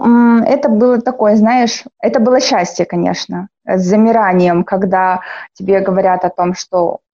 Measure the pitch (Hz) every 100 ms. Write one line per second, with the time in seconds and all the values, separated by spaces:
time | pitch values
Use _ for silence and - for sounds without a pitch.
0 | 233 240 233 233 - 285 285 214 247 240
1 | 254 254 208 214 220 254 226 - - _
2 | 226 262 226 254 254 220 175 - 170 175
3 | 180 180 - 180 196 _ - 190 180 214
4 | 220 226 196 185 175 175 175 190 196 185
5 | 185 180 - - - - 190 196 190 185
6 | 190 180 175 - 180 180 - 185 170 -
7 | _